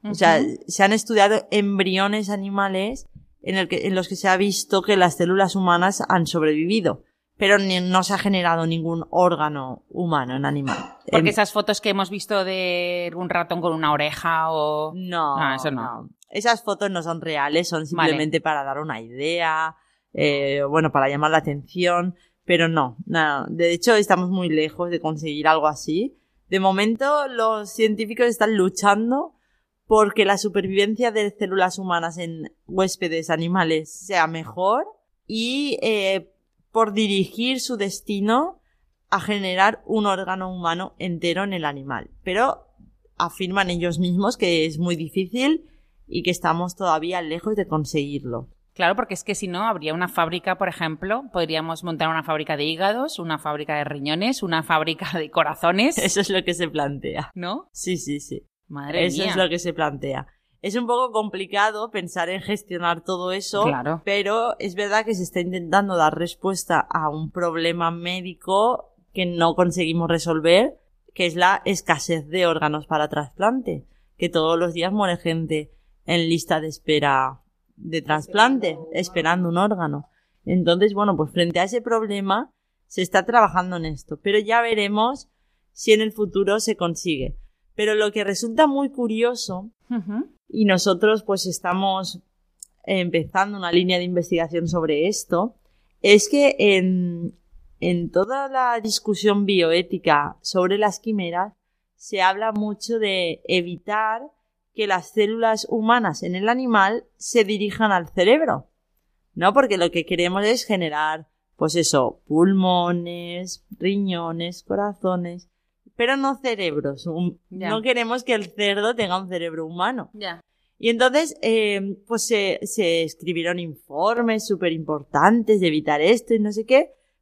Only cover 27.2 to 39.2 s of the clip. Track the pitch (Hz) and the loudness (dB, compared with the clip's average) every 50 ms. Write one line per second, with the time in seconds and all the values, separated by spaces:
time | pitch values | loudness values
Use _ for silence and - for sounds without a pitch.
27.2 | 285 269 254 233 220 220 220 214 208 190 - - 220 220 214 202 226 208 226 220 | 0 -2 -2 0 0 0 0 -2 -6 -10 0 2 2 2 2 0 -4 -6 0 0
28.2 | 247 240 226 233 214 208 226 202 180 185 185 - 196 202 202 208 226 233 254 277 | 2 2 2 2 2 2 4 2 2 2 0 2 4 4 4 4 2 0 0 -2
29.2 | 349 330 _ _ _ _ _ _ _ _ _ _ _ _ 214 214 214 202 202 - | -2 -6 _ _ _ _ _ _ _ _ _ _ _ _ 4 4 4 4 4 2
30.2 | 208 190 202 190 196 208 170 202 190 190 190 196 196 202 220 214 247 233 214 220 | 2 2 2 0 0 -2 -2 -2 -2 0 2 2 2 2 2 0 0 0 2 0
31.2 | 208 202 202 - 214 185 185 190 185 185 180 190 190 185 175 170 165 170 160 175 | -2 -2 -2 -4 -4 -2 2 2 2 2 0 -4 -4 -2 -2 0 -2 -4 -6 -8
32.2 | 175 165 165 160 151 151 _ _ _ - - 185 190 190 - - 190 170 160 165 | -10 -10 -8 -10 -12 -14 _ _ _ -6 0 0 0 0 0 -4 -4 -2 -2 -4
33.2 | 156 - 165 160 165 170 180 190 175 160 160 156 160 - - - - 185 202 175 | 0 0 0 0 2 0 2 2 2 2 2 0 -2 -6 -16 -20 -10 -2 0 2
34.2 | 160 160 160 160 160 117 110 175 180 196 220 262 330 415 427 _ _ _ _ _ | 2 0 0 -8 -10 -10 -6 -2 0 2 2 2 -2 -6 -12 _ _ _ _ _
35.2 | _ _ 220 220 226 240 254 277 294 285 262 - - 226 220 208 196 190 196 190 | _ _ -6 -4 -4 -2 -2 -4 -2 -4 -4 -2 -2 -2 0 0 0 0 0 -2
36.2 | 185 _ _ _ _ _ _ _ _ _ _ 226 226 214 202 214 220 202 202 196 | -4 _ _ _ _ _ _ _ _ _ _ 0 0 2 2 0 2 2 2 2
37.2 | 185 - - - 233 254 262 254 - - 247 208 202 196 185 - - - 208 196 | 0 0 -2 -4 -2 -2 -2 -4 -4 -6 -4 -4 -4 -4 -6 -8 -8 -6 -4 -2
38.2 | 196 208 226 254 311 359 381 _ _ _ _ _ _ _ _ _ _ _ - 196 | 0 2 2 2 0 -2 -6 _ _ _ _ _ _ _ _ _ _ _ -4 -2